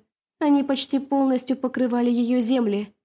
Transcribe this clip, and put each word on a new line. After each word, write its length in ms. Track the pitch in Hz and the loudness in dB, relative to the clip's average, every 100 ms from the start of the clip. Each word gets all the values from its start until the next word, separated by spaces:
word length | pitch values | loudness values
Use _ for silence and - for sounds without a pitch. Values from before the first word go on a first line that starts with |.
| _ _ _ - | _ _ _ -4
Они 240 | 302 285 | 2 2
почти 360 | 277 269 - 277 | 2 -2 -2 -4
полностью 580 | 277 277 269 254 - 254 | -2 0 2 0 -2 -4
покрывали 520 | 247 254 254 240 240 | -4 -2 -2 0 0
её 300 | 240 240 254 | 0 0 0
земли 540 | 226 262 226 202 208 _ | 2 0 0 -2 -6 _